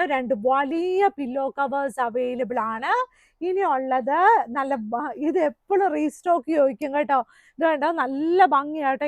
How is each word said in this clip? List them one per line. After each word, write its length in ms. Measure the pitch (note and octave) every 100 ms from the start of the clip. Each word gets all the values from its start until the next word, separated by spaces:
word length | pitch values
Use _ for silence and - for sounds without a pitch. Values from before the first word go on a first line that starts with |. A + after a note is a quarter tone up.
| E4+
രണ്ട് 280 | C4+ B3 A#3 B3
വലിയ 600 | C4+ C#4 E4 F4+ F#4 G4+ -
പില്ലോ 280 | C4 C4+ C4+ -
കവേഴ്സ് 400 | C#4 C#4 C#4 C4 A#3+
അവൈലബിൾ 520 | A#3+ B3 B3 A3 B3
ആണ്. 320 | A3 A3 D4 A#4+ B4 _ _ _
ഇനിയുള്ളത് 760 | F4 F#4+ F4+ C4 C4 C4 B3+ D#4 G4 A4+ A#3 C4+
നല്ല 180 | C4+ C4+ G#3+
ഭ-, 220 | C4 D4 A3 D4
ഇത് 120 | F4
എപ്പോഴും 480 | D4+ - - F#4+ F#4+
റീസ്റ്റോക്ക് 560 | D4+ D4+ - F4 E4+ D4+ D#4+
ചോദിക്കും 360 | C4+ A3 D4 C#4+
കേട്ടോ. 220 | D4 C4+ - _ _ -
ഇത് 80 | D#4+
കണ്ടോ, 200 | D4+ D4+
നല്ല 540 | E4 C4 C4+ D#4+ F4+ F#4
ഭംഗിയാട്ടോ, 600 | C#4 D4 D#4 C#4 C4+